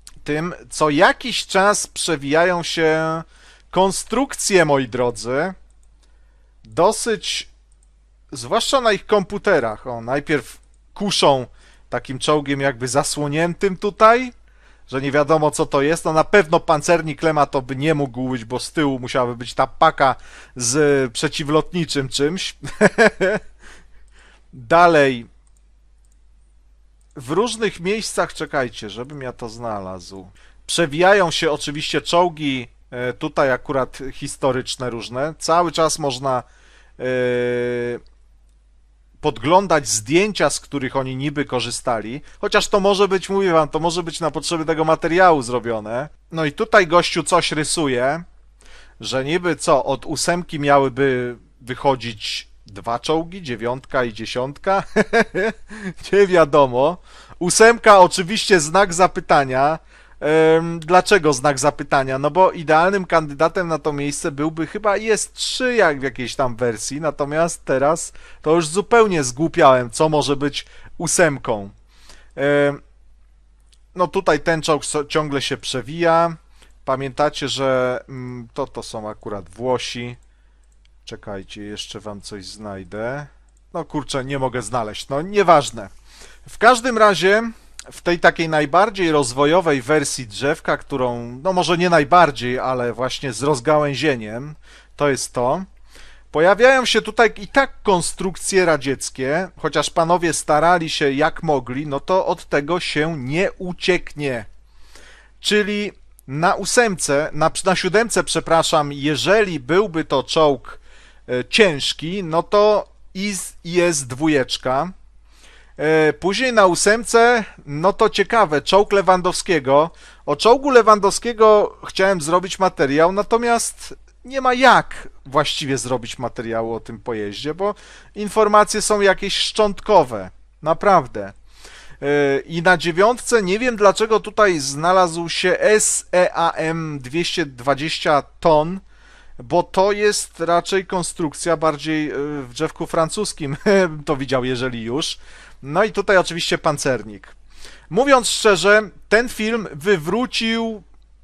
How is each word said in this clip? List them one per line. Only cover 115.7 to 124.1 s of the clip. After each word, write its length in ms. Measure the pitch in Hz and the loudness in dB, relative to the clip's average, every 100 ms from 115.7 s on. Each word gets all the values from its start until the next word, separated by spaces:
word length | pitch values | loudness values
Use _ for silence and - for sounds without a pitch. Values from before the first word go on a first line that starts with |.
| - | -4
E, 360 | 151 160 156 | 2 4 4
później 400 | 143 175 202 262 | 2 -2 0 2
na 120 | 226 190 | 4 4
ósemce, 800 | 165 202 226 226 233 233 240 202 - - | 4 2 2 2 4 4 4 -2 -10 -12
no 280 | 143 180 | -2 -2
to 160 | 196 220 | 0 0
ciekawe, 520 | 214 190 233 180 147 | 0 0 2 2 0
czołg 300 | - 190 208 | 2 4 4
Lewandowskiego. 1000 | 202 180 185 180 170 - 165 127 143 165 - - - - | 2 4 2 2 -4 -2 -2 2 2 2 -2 -20 -12 -6
O 100 | 147 | 2
czołgu 340 | 220 254 277 | 4 4 6
Lewandowskiego 1080 | 247 220 214 190 - 233 220 220 208 185 - - | 6 6 6 4 0 -4 4 6 6 4 -2 -8
chciałem 360 | - 190 185 | 0 0 0
zrobić 380 | 147 175 180 - | 0 0 0 -2
materiał, 520 | 185 - 139 143 165 | -2 2 0 4 4
natomiast 840 | 196 202 233 240 233 - - - - - | 2 0 0 2 0 -2 -10 -16 -18 -20